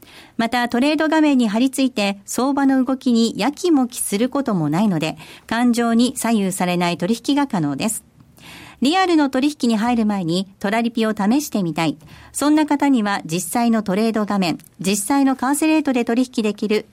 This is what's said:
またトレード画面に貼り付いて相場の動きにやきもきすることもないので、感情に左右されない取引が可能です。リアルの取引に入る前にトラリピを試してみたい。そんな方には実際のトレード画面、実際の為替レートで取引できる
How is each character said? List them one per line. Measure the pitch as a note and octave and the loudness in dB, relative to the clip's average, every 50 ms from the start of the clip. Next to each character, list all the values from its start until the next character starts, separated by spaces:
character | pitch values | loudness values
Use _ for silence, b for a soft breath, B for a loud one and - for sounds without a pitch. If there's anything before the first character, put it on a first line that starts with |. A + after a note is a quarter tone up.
| B B B B B B B | B B B B B B B
ま | - A3+ A3+ | -4 -4 -2
た | A#3+ B3 A#3+ A#3+ | -2 -2 -2 0
ト | - A#3 | 0 0
レ | C4 D4 D#4 | 2 2 2
ー | |
ド | D4+ D#4+ D#4 | 2 0 2
画 | D#4+ D#4+ | 2 2
面 | D4+ D4+ C#4+ | 4 4 4
に | B3+ A#3+ G#3+ | 2 2 2
貼 | G3 A3+ | 2 0
り | B3+ C4+ | 0 0
付 | - - C4+ | 0 0 -2
い | B3+ | 0
て | C4 G#3+ G3+ G3 G3 G3+ - | 0 -2 -2 -2 -4 -6 -10
相 | - - - A#3+ C#4 C#4 | -8 -4 -2 -2 0 0
場 | C#4 C#4 | 2 2
の | C4+ C4+ C4 | 2 2 2
動 | B3+ B3+ C4 | 2 0 -2
き | C4 - B3+ | -2 0 0
に | A#3 A3+ A#3 A3 - | 2 2 2 0 0
や | E3+ G3 C4 | -2 -2 -4
き | C#4+ - - F4+ | -2 -2 0 2
も | D#4+ C4+ B3+ | 2 2 2
き | A#3 - - | 0 -4 -8
す | - - G3+ | -6 -4 -2
る | G3+ A#3+ B3+ | -2 -2 -2
こ | - C#4+ | -2 -2
と | C#4 B3 G#3 | -2 -2 -2
も | F3 D#3 D3 | -2 -2 0
な | D3+ F3 | 0 0
い | A3 G#3+ | 0 0
の | F3+ D#3 | 0 0
で、 | D3+ D#3 B B B B B B B | -2 -4 B B B B B B B
感 | - A3+ A#3 B3 B3 | -6 -2 0 2 2
情 | A#3 A3+ A#3 A#3 A#3 | 2 2 2 2 2
に | A3+ B3 A#3+ - | 2 2 0 0
左 | - - A3+ | -2 -2 0
右 | A#3 G#3+ G3 F#3 | 0 0 0 -2
さ | F3+ - F#3 | -2 -2 -2
れ | F3+ F3 | -2 0
な | F3 F3 F3 | 0 0 -2
い | F3 | -2
取 | E3+ F3 F#3 A#3 A3+ - - | -2 -2 -2 -2 -2 -2 -2
引 | C#4 | 0
が | C#4+ C#4+ | 0 0
可 | C4+ - F#3 | 0 -2 -2
能 | D#3 C#3+ C#3 | -2 -2 -4
で | C3+ F3 A3+ | -4 -4 -4
す。 | - - - _ _ - - _ B B B B B B B B B B | -6 -6 -10 _ _ -20 -20 _ B B B B B B B B B B
リ | - C4+ E4+ | -2 0 2
ア | F#4+ F#4+ | 2 2
ル | F4+ E4+ D#4 | 2 2 2
の | D4 C4+ | 2 2
取 | C4+ C4 B3+ D4+ D4 - | 0 0 -2 -2 -2 -2
引 | - A#3+ | -2 0
に | A3+ | 0
入 | G#3 A3 A#3+ B3 | 0 0 0 0
る | A#3 A3 | 0 0
前 | G#3+ G#3 G3 F#3 | 0 -2 -2 -2
に | D#3+ E3+ F#3 G3 - - - | -2 -2 -2 -4 -6 -8 -8
ト | - G3+ | -6 -4
ラ | G#3+ A#3 | -2 -2
リ | A#3 A#3 | -2 -2
ピ | A#3 A#3 A3 | -2 -2 -2
を | A3 G#3+ | -2 -2
試 | G#3+ G3 G3+ A#3+ D4 | 0 0 0 2 0
し | D4 - | 0 -2
て | - G#3+ | -4 -4
み | F#3 E3+ D3+ | -4 -2 -2
た | E3+ E3 | -2 -2
い。 | D#3 C3 B B B B B B B | -2 -2 B B B B B B B
そ | - - C#4 D4 | -6 -2 0 2
ん | D4+ | 4
な | D#4 D#4 | 4 2
方 | D4+ D4 C#4 D4 C#4+ | 2 2 2 4 4
に | C4+ A#3+ | 4 2
は | G#3 G#3 G3+ - - | 2 0 -2 -4 -4
実 | D#3+ D#3+ F#3 F#3 - | -4 -6 -6 -4 -4
際 | - A#3+ A#3+ A#3 | -2 0 2 2
の | A3+ A3 | 2 2
ト | G#3+ G3+ F3+ | 0 0 0
レ | G3+ A3+ A3+ | 0 0 0
ー | |
ド | G#3+ A3+ G#3 | 0 0 -2
画 | F#3+ G#3 G3+ | -2 0 0
面、 | F#3+ E3+ - - - - _ - | 0 -2 -2 -6 -10 -16 _ -6
実 | D#3+ F#3 G#3 G#3 - - | -4 -2 -2 -2 0 0
際 | C#4+ C#4 C#4 | 2 2 2
の | C4+ C4 | 2 2
為 | C4 B3 B3+ | 0 -2 -2
替 | C#4+ C#4+ D#4+ | 0 0 2
レ | D#4 D#4 D#4 | 2 2 2
ー | |
ト | D4+ D4 | 2 0
で | B3+ B3 A#3 | 0 0 0
取 | B3 A#3 A#3+ B3+ A#3+ - | 0 0 0 -2 -2 -2
引 | - | -4
で | G#3+ G#3+ G#3 | -2 -2 -2
き | - A3+ | -4 -2
る | G3+ G#3+ G#3+ - - | -2 0 -2 -2 -4